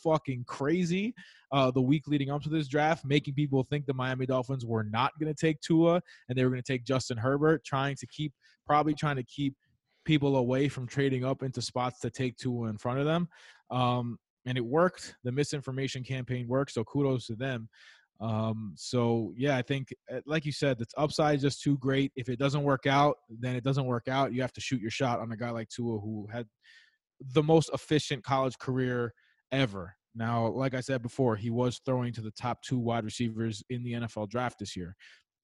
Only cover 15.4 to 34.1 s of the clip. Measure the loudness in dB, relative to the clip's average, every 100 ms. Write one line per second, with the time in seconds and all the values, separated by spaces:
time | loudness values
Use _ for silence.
15.4 | 0 -4 -6 -4 -4 -4 -6 -6 -4 -4
16.4 | 0 0 0 -2 -2 0 2 0 -4 -6
17.4 | -4 -4 -8 _ -20 -20 _ -8 -2 0
18.4 | 0 -2 -6 -10 -2 2 2 2 0 -2
19.4 | 0 0 0 -2 -4 -12 -10 -10 -4 -2
20.4 | -2 0 0 0 -4 -2 0 2 2 4
21.4 | 2 0 0 2 2 0 0 -2 -6 0
22.4 | 0 2 2 2 4 6 6 2 -6 -6
23.4 | -4 0 0 0 0 -2 0 0 2 0
24.4 | -2 -4 -4 -2 -2 0 0 0 -4 -6
25.4 | -4 -6 -8 -6 -4 -4 -4 -8 -8 -8
26.4 | -10 _ _ -20 _ _ _ -18 -2 2
27.4 | 6 6 4 -2 0 0 2 -4 0 2
28.4 | 2 -2 -4 -2 0 0 -2 -6 _ _
29.4 | _ 0 0 -2 -12 -16 _ -6 -2 0
30.4 | 0 0 -2 -2 -2 -4 -2 2 2 2
31.4 | 0 0 0 0 -2 0 -2 -6 -8 -6
32.4 | -4 -4 -2 0 2 0 -2 -2 -2 -2
33.4 | -4 -4 -8 -8 -6 -6 -6